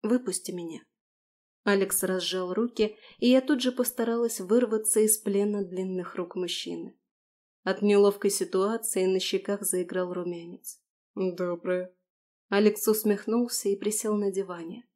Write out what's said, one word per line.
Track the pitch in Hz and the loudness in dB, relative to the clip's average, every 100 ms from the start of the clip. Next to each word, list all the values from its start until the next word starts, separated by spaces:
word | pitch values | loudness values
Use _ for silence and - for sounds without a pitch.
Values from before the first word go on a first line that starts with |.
выпусти | 214 247 247 175 - | 2 0 0 -6 -6
меня». | 180 170 156 _ _ _ _ _ _ _ _ | -8 -8 -12 _ _ _ _ _ _ _ _
Алекс | - 196 190 - | 2 2 2 0
разжал | 185 185 180 185 180 | 0 -2 -2 -4 -2
руки, | 185 240 - 214 - - - | 0 -2 0 -2 -2 -20 0
и | 240 | 6
я | 262 | 6
тут | 262 277 | 4 0
же | 247 | 0
постаралась | 254 247 - 226 233 233 - | -2 -4 -2 -2 0 -2 -2
вырваться | 180 233 240 214 214 220 | 2 2 4 0 2 2
из | 214 214 | 4 2
плена | - 196 208 208 | 0 0 0 -2
длинных | 190 185 190 185 175 - | -4 -6 -4 -6 -6 -8
рук | 175 | -8
мужчины. | - 175 - 175 170 170 - _ _ _ _ _ _ | -6 -6 -6 -6 -8 -10 -16 _ _ _ _ _ _
От | - 190 | -4 0
неловкой | 208 202 202 202 196 | 4 6 6 4 -2
ситуации | 196 175 190 196 226 - - 185 | 0 0 0 0 0 -2 0 2
на | 190 | 2
щеках | 185 196 190 202 | 0 -2 -2 -4
заиграл | 208 185 175 185 180 | -2 -2 -2 -4 -4
румянец. | 180 175 170 170 180 - - _ _ _ | -4 -6 -6 -10 -16 -16 -20 _ _ _
«Доброе». | - 185 175 180 175 185 180 180 _ _ _ _ _ _ | -4 -4 -2 -4 -2 -2 -2 -4 _ _ _ _ _ _
Алекс | 196 214 214 - | 4 4 4 0
усмехнулся | 214 220 202 - 233 240 - 202 | 2 2 0 0 0 0 -2 -2
и | 196 | 0
присел | 202 214 220 208 | -2 -2 -2 0
на | 202 | 0
диване. | 190 180 175 165 233 - | -2 -6 -8 -10 -14 -16